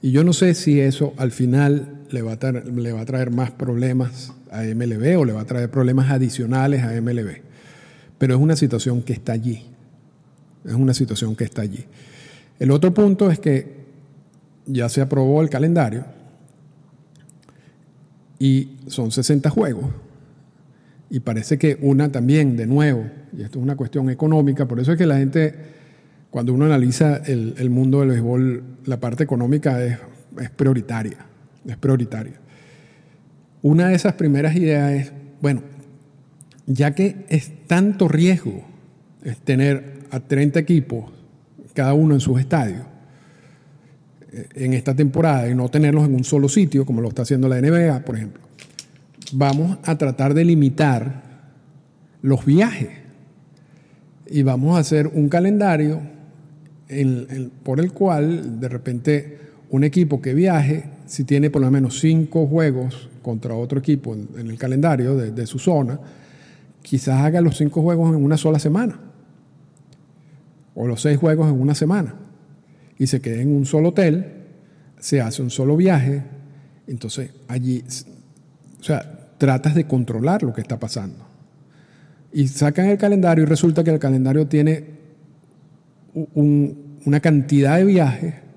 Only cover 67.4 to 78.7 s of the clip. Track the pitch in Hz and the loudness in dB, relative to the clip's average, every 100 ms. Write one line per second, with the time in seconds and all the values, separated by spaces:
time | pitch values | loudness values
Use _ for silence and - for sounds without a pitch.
67.4 | 170 - 151 156 160 170 165 160 143 151 | 2 2 -2 0 0 2 2 2 2 2
68.4 | 156 156 147 170 240 - - - - - | 2 0 0 0 -2 -6 -18 -20 -20 -20
69.4 | _ _ - _ _ _ _ _ _ - | _ _ -20 _ _ _ _ _ _ -20
70.4 | - _ _ - 117 113 147 143 165 156 | -20 _ _ -6 -4 -2 0 2 4 2
71.4 | 156 135 131 147 156 202 147 - - - | 2 2 0 2 2 0 -2 -8 -20 -20
72.4 | _ - _ _ - _ 135 135 131 113 | _ -20 _ _ -20 _ -2 -2 -4 -4
73.4 | 131 143 135 156 165 175 180 160 190 - | 0 0 0 2 2 2 2 2 -4 -14
74.4 | - - - _ - - - 143 113 117 | -20 -20 -20 _ -20 -16 -4 -2 -2 -4
75.4 | 127 - 135 151 185 165 131 143 135 - | -8 -2 0 2 4 4 2 -2 -6 -16
76.4 | - - - _ - 123 113 - 127 - | -20 -20 -20 _ -14 -12 -10 -10 -12 -14
77.4 | - 123 127 123 - - - - _ - | -10 -6 -2 -4 -6 -14 -16 -20 _ -20
78.4 | _ _ - | _ _ -20